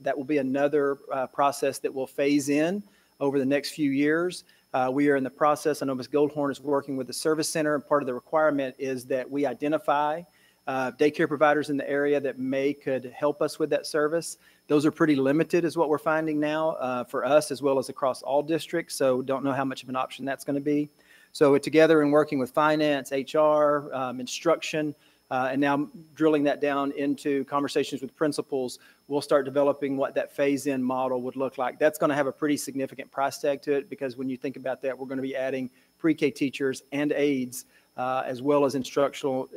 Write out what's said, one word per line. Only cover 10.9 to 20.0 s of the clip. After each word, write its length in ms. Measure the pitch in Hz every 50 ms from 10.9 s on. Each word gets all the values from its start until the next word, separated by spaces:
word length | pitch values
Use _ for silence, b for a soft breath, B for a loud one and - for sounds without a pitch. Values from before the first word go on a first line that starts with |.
daycare 360 | - - 151 151 147 - 165 143
providers 420 | 151 131 156 147 147 151 139 -
in 80 | 147 135
the 120 | - 131
area 300 | 135 143 143 147 147 143
that 180 | 135 135 117 127
may 360 | 127 131 131 135 135 143 143
could 320 | 143 - 147 131 127 120
help 360 | 123 123 - 151 147 147 -
us 180 | 160 143 - -
with 100 | 156 147
that 160 | 151 143 - -
service. 500 | - 151 147 151 160 170 165 - - b b b b b b -
Those 180 | 147 151 139
are 60 | 151
pretty 240 | - - 170 156 147
limited 500 | 135 135 135 143 160 160 - - 175 165
is 120 | 160 139 170
what 120 | 160 143
we're 80 | 151 143
finding 420 | - 165 156 160 160 160 151 151
now, 320 | 151 151 151 160 160 160
uh, 320 | 165 - 131 127 127 123 120
for 220 | - - 131 110
us 260 | 127 147 151 147 -
as 100 | 135 117
well 160 | 135 143 135 139
as 100 | 123 -
across 320 | 123 - 143 131 120 -
all 200 | - - 135 147 147
districts, 520 | 151 165 151 - - - 170 160 - -
so 260 | - 143 131 127 127
don't 220 | 135 131 135 131 139
know 80 | 139
how 140 | 131 135 135
much 180 | 135 131 - 127
of 60 | 127
an 60 | 127
option 300 | 131